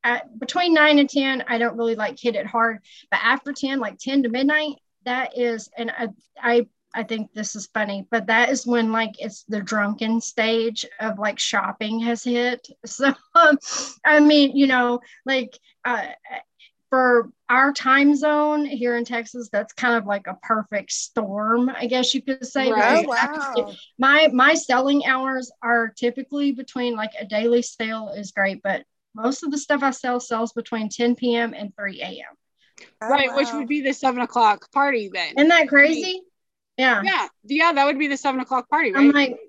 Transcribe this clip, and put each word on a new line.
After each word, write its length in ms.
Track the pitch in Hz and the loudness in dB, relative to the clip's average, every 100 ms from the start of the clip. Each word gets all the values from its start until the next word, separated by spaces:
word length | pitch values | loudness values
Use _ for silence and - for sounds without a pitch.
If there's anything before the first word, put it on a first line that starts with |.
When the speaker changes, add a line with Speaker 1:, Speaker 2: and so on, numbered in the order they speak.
Speaker 1:
at, 340 | 240 240 - 220 | -2 -4 -6 -14
between 360 | - 359 349 | -6 -2 2
nine 240 | 320 302 294 | 4 6 6
and 120 | 277 | 4
ten, 340 | 285 269 262 - | 0 -2 -4 -4
I 100 | 233 | -2
don't 180 | 233 226 | -2 -2
really, 180 | 233 226 | -4 -2
like, 220 | 214 - | -4 -4
hit 180 | 240 214 | -4 -4
it 100 | 208 | -4
hard, 340 | 233 226 220 _ - _ | 0 0 -2 _ -20 _
but 100 | 196 | -2
after 300 | 226 269 285 | 0 0 -4
ten, 260 | 285 269 269 | -8 -4 -4
like, 180 | 214 - | -6 -8
ten 260 | - 277 | -2 0
to 40 | 240 | 0
midnight, 480 | 240 269 302 302 - _ _ | 0 0 0 -2 -8 _ _
that 320 | 247 247 247 - | -6 -6 -6 -4
is, 320 | 240 226 - - | -4 -4 -10 -10
and 140 | 226 | -10
I, 180 | - 226 - _ - | -8 -10 -10 _ -6
I, 260 | 233 240 240 _ _ | 0 2 0 _ _
I 80 | 220 | -10
think 300 | 214 226 208 | -8 -8 -8
this 240 | 214 202 214 | -10 -10 -12
is 100 | - | -10
funny, 380 | 214 208 196 185 | -6 -4 -6 -4
but 160 | 226 190 | -4 0
that 240 | 226 240 | 0 2
is 160 | 262 240 | -2 0
when, 260 | 240 220 | 0 0
like, 260 | 220 220 208 | -2 -4 -8
it's 260 | 214 - - | -14 -14 -8
the 120 | 214 | -8
drunken 600 | 190 214 202 208 220 226 | -4 -2 -2 -2 -2 -2
stage 640 | - - 220 226 226 226 - - | -4 -2 0 0 -2 -6 -12 -8
of, 180 | 220 196 | -8 -4
like, 200 | 208 196 | -6 -4
shopping 600 | - 214 190 190 214 226 | -2 -2 -4 -6 -6 -4
has 220 | 233 233 | -2 -4
hit. 460 | 247 240 285 480 - - | -2 0 -2 -4 -12 -20
<laughs> 100 | - | -18
So, 260 | - 277 277 _ | -2 -2 -2 _
um, 240 | 339 320 285 - - - - | 6 6 6 0 -10 -10 -2
I 160 | - 302 | 4 8
mean, 360 | 294 302 277 277 | 8 8 4 4
you 100 | 277 | 2
know, 340 | 254 240 240 - - | 4 0 -2 -6 -16
like, 340 | 254 262 240 - _ _ | -4 -4 -4 -14 _ _
uh, 220 | 247 233 180 - - - - _ - _ _ | -6 -4 -6 -14 -16 -16 -16 _ -20 _ _
for 420 | 262 254 240 233 _ - | 2 4 4 2 _ 0
our 240 | 247 277 | 2 2
time 420 | 285 254 269 285 | 0 2 4 6
zone 520 | 285 302 302 302 302 294 | 4 2 2 2 0 -4
here 300 | 262 240 240 | -4 -2 -2
in 80 | 240 | -4
Texas, 420 | 240 226 247 226 | -8 -8 -14 -6
that's 220 | 202 214 | -6 -6
kind 240 | - 247 233 | -4 0 0
of 100 | 202 | -2
like 200 | 202 185 | -6 -6
a 120 | 180 | -14
perfect 500 | - 220 214 208 190 | -4 -4 -2 -8 -6
storm, 800 | - - - 208 202 214 233 254 | -10 -6 -6 -6 -6 0 0 0
I 160 | 254 240 | -2 -2
guess 280 | 254 247 | 0 0
you 60 | 269 | -2
could 260 | 269 262 247 | -4 -8 -6
say, 240 | 285 262 | -2 0
Speaker 2:
Right. 300 | 220 214 311 | 2 4 4
Speaker 1:
because 280 | 302 233 247 | 2 0 -2
Speaker 3:
Oh, 300 | 302 277 240 | -4 -4 -4
wow. 120 | 208 - - - | -6 -10 -20 0
Speaker 1:
my, 300 | 262 294 311 | 4 6 4
my 200 | 254 277 | 4 4
selling 540 | 320 - 254 269 285 - | 2 2 0 2 0 0
hours 440 | 262 262 262 247 _ | -2 -2 -6 -8 _
are 260 | 233 233 226 - | 0 0 0 -4
typically 560 | 240 240 254 285 285 | -4 -4 -8 -2 -2
between, 420 | 247 262 254 247 | -4 -8 -4 -4
like, 180 | 226 214 - | -4 -8 -10
a 60 | |
daily 380 | 196 208 233 240 | -6 -2 2 2
sale 500 | 240 - 226 220 220 | 0 -8 -8 -8 -10
is 180 | 202 196 | -12 -10
great, 280 | - 196 190 | -2 -2 -2
but 220 | 196 175 - _ _ | -4 -4 -8 _ _
most 280 | 214 233 277 | -4 -4 -4
of 80 | 311 | -6
the 80 | 285 | -8
stuff 240 | - 294 | -2 -2
I 80 | 277 | 0
sell 300 | 262 254 247 | -4 -4 -6
sells 320 | - 226 226 | -4 -6 -4
between 380 | - 233 226 214 | -8 -8 -6 -6
ten 240 | - 240 | -2 -2
P 200 | 240 247 | 0 0
M 200 | 233 233 | 0 -2
and 200 | 226 202 | -6 -14
three 280 | - 202 185 | -10 -10 -10
A 40 | 185 | -12
M. 800 | 185 - _ _ _ _ - - _ | -14 -18 _ _ _ _ -20 -20 _
Speaker 3:
Oh, 80 | 220 | -2
Speaker 2:
Right, 260 | 277 269 | 0 0
which 180 | 262 262 | 0 -2
Speaker 3:
wow. 80 | 285 | -4
Speaker 2:
would 80 | 247 | -4
be 120 | 294 | -4
the 140 | 269 | -2
seven 260 | 269 269 247 | -2 -2 -2
o'clock 500 | 240 247 220 202 - | -4 2 2 2 -2
party 380 | 277 285 247 202 | 0 2 0 -4
then. 220 | 185 165 269 | -6 -4 2
Speaker 1:
Isn't 100 | 302 | 4
that 200 | 339 302 | 6 6
crazy? 540 | 285 294 320 370 370 _ _ _ _ _ - | 6 6 4 -4 -8 _ _ _ _ _ -2
Yeah. 240 | 262 220 | 0 2
Speaker 2:
Yeah, 240 | 196 285 208 _ | 0 -2 -2 _
yeah, 280 | 208 285 330 | -6 2 2
that 100 | 285 | 4
would 140 | 277 277 | 2 2
be 100 | 294 | -2
the 80 | 277 | -2
seven 240 | 285 262 | -2 -4
o'clock 280 | 254 262 240 | -2 -4 0
party, 220 | 302 285 | 0 0
Speaker 1:
I'm 160 | 254 285 | 6 6
Speaker 2:
right? 200 | 285 269 | 6 0
Speaker 1:
like, 80 | - | -4